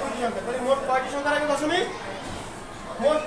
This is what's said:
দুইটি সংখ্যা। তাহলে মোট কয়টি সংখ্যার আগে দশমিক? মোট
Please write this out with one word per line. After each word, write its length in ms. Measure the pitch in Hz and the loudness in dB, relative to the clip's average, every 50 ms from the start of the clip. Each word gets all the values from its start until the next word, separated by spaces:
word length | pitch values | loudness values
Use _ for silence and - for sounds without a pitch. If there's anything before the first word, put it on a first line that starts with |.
দুইটি 180 | 269 277 233 240 247 | -2 -2 -2 0 0
সংখ্যা। 180 | 233 - - - | 0 0 -2 -2
তাহলে 140 | - 247 254 247 254 | -2 -2 0 2 4
মোট 120 | 277 269 - - | 4 4 4 2
কয়টি 200 | 254 262 254 - 269 | 2 2 2 0 -2
সংখ্যার 220 | 285 277 294 294 285 | -2 2 2 2 2
আগে 100 | 302 294 285 | 2 2 2
দশমিক? 320 | 277 294 302 339 370 453 440 - - - - - - - - - - - - - - - - - - - - - - 226 | 2 2 2 2 2 0 0 -2 -6 -8 -8 -8 -8 -8 -8 -8 -8 -8 -10 -10 -12 -12 -12 -12 -12 -10 -8 -2 2 4
মোট 160 | 285 311 311 - | 4 4 4 2